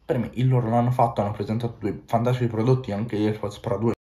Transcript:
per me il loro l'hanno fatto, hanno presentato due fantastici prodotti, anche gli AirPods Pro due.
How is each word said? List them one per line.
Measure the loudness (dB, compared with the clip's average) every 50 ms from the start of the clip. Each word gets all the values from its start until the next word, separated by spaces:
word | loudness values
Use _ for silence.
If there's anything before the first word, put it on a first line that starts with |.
| _
per | -4 -2 -2
me | -2 -4 -2
il | 0 2 4
loro | 4 2 2 2
l'hanno | 2 2 2 2
fatto, | 2 2 2 2 2 0
hanno | -2 -2
presentato | -2 -4 -4 -2 -2 -2 -2 -4 -6 -4
due | -4 -4 -4 -6 -6
fantastici | -2 -2 0 2 2 0 0 0 -2
prodotti, | 0 0 2 2 2 2 2 -2
anche | -4 -4 -4 -4 -2
gli | 0 0
AirPods | 0 0 -2 -4 -8 -8 -6
Pro | -6 -4 -2 0
due. | 0 0 -2 -2